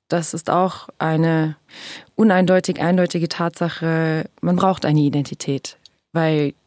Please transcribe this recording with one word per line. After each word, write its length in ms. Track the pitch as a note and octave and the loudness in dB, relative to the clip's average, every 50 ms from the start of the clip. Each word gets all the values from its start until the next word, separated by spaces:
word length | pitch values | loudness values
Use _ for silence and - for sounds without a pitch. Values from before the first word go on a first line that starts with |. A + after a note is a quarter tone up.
| _ - | _ -4
das 260 | F3+ F3 D#3+ - - | -2 -2 -2 -2 -4
ist 160 | E3 - - | -4 -2 0
auch 400 | - F3 F#3 F#3 - - - - - - | 2 2 2 0 -2 -6 -16 -18 -10 -6
eine 580 | - D#3+ D#3+ D#3 E3 E3 D#3+ D#3+ D#3 D#3 D3+ _ _ _ - - - - - - - _ _ | -2 0 2 2 2 2 2 2 0 -2 -4 _ _ _ -20 -20 -16 -16 -16 -18 -18 _ _
uneindeutig 640 | - A3 A3 F#3 F#3 F#3 F3+ F#3 F#3 F3+ - F3 - | 2 4 4 4 4 4 4 4 2 2 0 -4 -2
eindeutige 480 | - E3+ F3+ F3+ F3+ F3 - F3 E3 E3 | 0 2 2 2 2 0 0 -2 -4 -4
Tatsache, 960 | - - E3+ E3+ E3 - F3 E3 - - E3 E3 D#3+ D#3+ D#3+ D#3+ D#3+ D#3+ - - _ - | -4 -4 -4 -4 -2 -2 -4 -4 -4 -4 -2 -2 0 0 0 0 0 -2 -4 -6 _ -6
man 140 | - E3+ F3+ | -2 0 0
braucht 300 | F3+ G3 F#3+ F#3 - - | 2 2 2 0 0 0
eine 140 | D#3 D3+ D3+ | 2 2 4
Identität, 760 | D3 C#3+ C#3+ D3 C#3 - - - - - C#3 C3 - - - _ _ - _ _ _ _ | 2 2 0 -2 -4 -4 -8 -10 -6 -6 -6 -6 -6 -12 -18 _ _ -20 _ _ _ _
weil 420 | - E3 D#3+ D#3+ D#3 D3+ D3 C#3 - _ _ | -4 -2 0 0 2 0 0 -2 -4 _ _